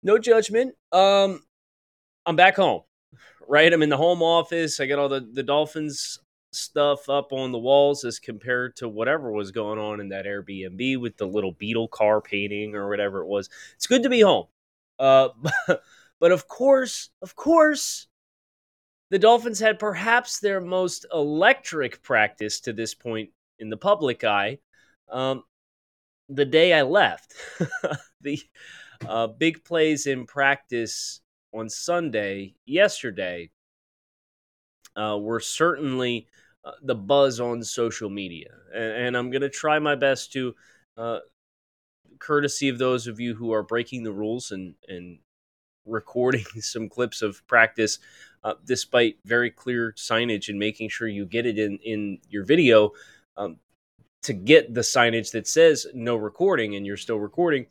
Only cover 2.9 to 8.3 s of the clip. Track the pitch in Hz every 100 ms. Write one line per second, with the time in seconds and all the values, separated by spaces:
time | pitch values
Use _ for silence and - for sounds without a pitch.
2.9 | _ _ _ _ _ - 143 160 165 151
3.9 | 139 170 175 165 170 160 170 160 - 135
4.9 | 143 143 135 117 123 131 143 151 160 151
5.9 | 135 - - _ _ _ - - 147 147
6.9 | 139 - 139 139 135 131 123 120 139 143
7.9 | 143 123 110 -